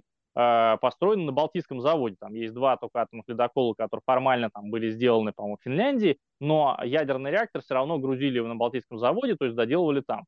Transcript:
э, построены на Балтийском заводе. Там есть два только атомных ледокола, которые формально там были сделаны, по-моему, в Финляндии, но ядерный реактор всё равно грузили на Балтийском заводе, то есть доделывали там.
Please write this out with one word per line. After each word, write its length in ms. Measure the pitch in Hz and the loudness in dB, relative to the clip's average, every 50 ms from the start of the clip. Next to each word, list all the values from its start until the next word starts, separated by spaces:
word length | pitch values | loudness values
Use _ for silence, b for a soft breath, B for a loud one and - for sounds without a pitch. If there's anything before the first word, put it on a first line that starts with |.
| - _ _ _ _ _ _ | -10 _ _ _ _ _ _
э, 440 | 120 120 120 120 117 113 113 110 104 | 2 4 4 6 6 6 4 4 4
построены 440 | - 123 - _ 170 196 220 202 170 | 2 -2 0 _ 0 2 2 2 0
на 100 | 147 131 | -2 0
Балтийском 480 | 143 156 156 - 180 156 - 139 123 | 0 0 0 -2 -6 -6 -6 -8 -2
заводе. 340 | 120 147 165 156 127 113 95 | 0 2 2 2 0 -2 -4
Там 180 | - 104 104 107 | -8 -14 -12 -10
есть 180 | 113 113 110 113 | -8 -8 -8 -4
два 240 | 123 131 135 123 | 0 2 2 2
только 240 | - - 110 - 120 | 0 -2 -6 -4 -4
атомных 260 | 113 - - 113 - | -4 -4 -6 -14 -12
ледокола, 460 | - 120 113 120 120 - 135 127 117 107 | -8 -2 -2 -2 0 2 0 0 0 0
которые 280 | - 113 104 - 110 - | -2 -4 -6 -6 -6 0
формально 440 | - 131 127 131 131 127 123 120 107 | 2 2 2 4 2 2 2 0 -4
там 220 | - 104 104 104 | -6 -10 -10 -6
были 200 | 113 113 113 110 | -6 -4 -4 -4
сделаны, 420 | 110 113 123 123 117 113 110 104 - | -2 2 2 4 4 4 2 0 -4
по-моему, 240 | - 104 104 104 - | -6 -8 -8 -8 -8
в 40 | _ | _
Финляндии, 540 | 127 135 165 233 285 277 240 214 175 135 - _ _ _ _ | -4 -2 0 0 0 0 2 2 2 0 0 _ _ _ _
но 400 | 139 147 156 156 147 135 - - - | -2 2 2 4 4 2 0 -2 -4
ядерный 460 | 120 135 156 151 135 135 131 135 139 | -2 0 0 0 0 -2 -4 -2 -2
реактор 300 | 160 208 233 - - 139 | -2 -2 -2 -2 -6 -10
всё 120 | - - 139 | -6 -2 -2
равно 260 | 127 135 151 170 147 | 0 0 0 -2 -2
грузили 400 | 131 135 135 127 143 139 127 117 | -2 -2 -2 0 -2 0 0 0
на 160 | 117 113 117 | -2 -2 -2
Балтийском 420 | 113 117 120 127 127 - _ 123 | -2 -2 -2 -2 -4 -8 _ -8
заводе, 380 | 107 120 123 165 226 277 247 202 | -2 0 0 0 0 0 -2 -2
то 80 | - 143 | -2 -2
есть 140 | 123 117 | -2 0
доделывали 420 | 120 117 113 139 175 180 151 143 135 | -2 0 0 2 2 2 2 0 -2
там. 240 | - - 117 107 - | -2 -4 -8 -8 -8